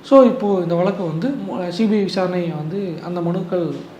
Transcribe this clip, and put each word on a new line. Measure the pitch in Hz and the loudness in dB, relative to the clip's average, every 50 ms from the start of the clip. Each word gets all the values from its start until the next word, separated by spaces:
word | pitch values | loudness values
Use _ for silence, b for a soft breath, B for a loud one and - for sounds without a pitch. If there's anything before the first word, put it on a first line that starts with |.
| - | 2
So, | - 277 269 254 | 8 8 8 8
இப்போ | 233 180 - 208 202 196 185 | 8 4 0 0 0 0 0
இந்த | 175 165 170 | 0 0 0
வழக்கு | 170 180 202 190 190 185 | 2 0 0 0 -2 -4
வந்து | 160 151 165 190 | -4 -4 -2 -2
மு-, | 269 285 233 196 196 220 - 180 175 | -4 -4 -4 -8 -8 -6 -6 -6 -6
சி | 170 175 226 | -2 0 2
பி | 202 214 | 2 2
ஐ | 208 202 | 2 0
விசாரணையை | 185 - 202 185 180 180 180 175 170 151 | 0 0 -2 -2 0 0 -2 -2 -2 -4
வந்து | 151 151 156 175 202 202 180 160 - - | -6 -6 -6 -6 -6 -6 -6 -8 -8 -8
அந்த | 170 175 175 | -8 -6 -4
மனுக்கள் | 170 170 175 190 170 - 190 180 170 151 139 - - - - | -2 -2 -2 -2 -4 -2 -2 -2 -2 -2 -4 -8 -12 -16 -18